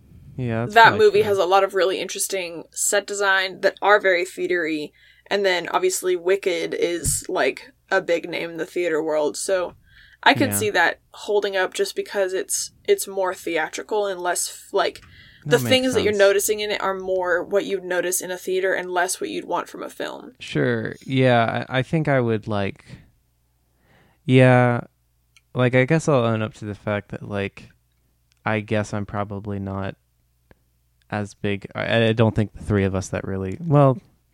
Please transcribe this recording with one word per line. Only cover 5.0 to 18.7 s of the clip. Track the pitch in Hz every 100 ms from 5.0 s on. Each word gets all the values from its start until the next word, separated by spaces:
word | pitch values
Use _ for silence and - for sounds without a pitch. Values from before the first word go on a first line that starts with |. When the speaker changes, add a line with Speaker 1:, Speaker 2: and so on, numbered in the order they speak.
| _ _ -
Speaker 2:
and | 202
then | 196 180 170
obviously | 180 185 185 185
Wicked | 180 170 196 190 170 160
is, | - 170 170 - - -
like, | 180 139 131 - _ -
a | 190
big | 165 170 175
name | 156 165
in | 165
the | 160
theater | 180 175 156
world, | 160 151 151 -
so | - 185 175 - _ - - _
I | -
could | 277 262
Speaker 1:
Yeah. | 202
Speaker 2:
see | 214
that | 190 165 - _
holding | - - 208 202 190
up | 185
just | - 196 -
because | 196 208 190
it's, | 185 - - - _
it's | - 202 -
more | 196 185
theatrical | 180 - 165 160 - - 214 202
and | 185
less | 175 175 -
f-, | - -
like, | 196 165 - - - - -
the | 147 -
Speaker 1:
That |
makes | 247
Speaker 2:
things | 254 254
that | 240
you're | 208
Speaker 1:
sense. | 208
Speaker 2:
noticing | 196 196 202 214
in | 208
it | -
are | 196 190
more | 190 185 180 175
what | - 196
you'd | 180 196
notice | 180 180 175 185
in | 180
a | 180
theater | - 185 190